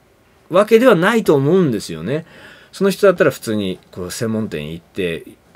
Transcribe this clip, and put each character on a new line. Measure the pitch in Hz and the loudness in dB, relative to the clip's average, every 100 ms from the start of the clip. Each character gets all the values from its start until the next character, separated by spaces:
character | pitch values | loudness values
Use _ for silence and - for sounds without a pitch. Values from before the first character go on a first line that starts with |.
| _ _ _ _ - | _ _ _ _ -2
わ | 170 214 | 0 4
け | 226 | 4
で | 262 | 6
は | 170 | 4
な | 190 | 2
い | 233 | 0
と | 190 143 | 2 2
思 | 139 | 4
う | 190 | 2
ん | 156 | 2
で | 104 | -2
す | - | -6
よ | 80 | -10
ね。 | 87 151 - - - - - | -6 -8 -10 -20 -20 -20 -16
そ | - | -4
の | 190 | -4
人 | 185 202 | 2 2
だ | |
っ | 175 | 4
た | 160 | 0
ら | |
普 | - | 0
通 | 113 107 | -4 -4
に | 95 90 _ | -4 -6 _
こ | - 90 | -14 -12
う | |
専 | - 113 | -8 -4
門 | 110 104 | -4 -6
店 | 78 73 | -8 -8
行 | 85 | -12
っ | |
て、 | _ - 87 80 - - _ | _ -6 -4 -6 -10 -20 _